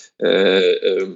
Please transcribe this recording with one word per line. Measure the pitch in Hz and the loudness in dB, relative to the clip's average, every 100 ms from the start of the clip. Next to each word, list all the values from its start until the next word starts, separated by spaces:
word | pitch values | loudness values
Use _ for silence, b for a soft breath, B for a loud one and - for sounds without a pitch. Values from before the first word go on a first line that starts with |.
| B - | B -6
äh, | 92 92 95 95 90 | -2 2 2 2 2
äh, | 87 98 92 95 | 0 -2 -2 -4